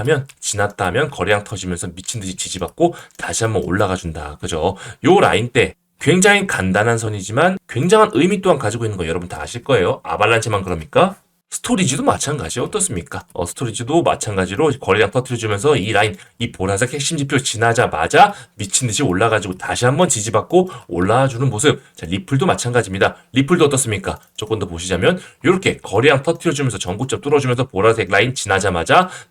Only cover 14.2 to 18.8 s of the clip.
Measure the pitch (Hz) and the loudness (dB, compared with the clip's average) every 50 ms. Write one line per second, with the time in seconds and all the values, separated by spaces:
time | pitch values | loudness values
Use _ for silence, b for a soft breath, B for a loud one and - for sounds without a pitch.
14.2 | - - 101 95 92 92 - 104 156 156 127 - - - 95 104 110 98 - 131 | -4 -4 -2 -2 -2 -2 0 0 0 0 0 0 0 0 2 2 2 2 0 -2
15.2 | 120 - 123 113 107 107 104 98 98 147 151 120 92 110 107 101 107 107 95 B | -4 -2 -4 -4 -2 -2 -2 0 2 2 2 2 0 0 2 2 2 0 -2 B
16.2 | B B B - 117 - - - 92 95 98 98 123 - - 147 139 - 170 160 | B B B -8 -8 -8 -4 -4 -2 -2 0 0 -2 -2 -4 -4 -4 -4 -4 -4
17.2 | 143 139 147 135 135 - - 110 113 117 113 120 113 95 - 76 80 87 - 143 | -2 -2 -2 -2 -2 -2 -2 0 2 2 2 2 2 0 0 -2 -2 2 4 6
18.2 | - B 196 B B B _ - 104 98 - - | 6 B 4 B B B _ -12 -6 -4 -2 -2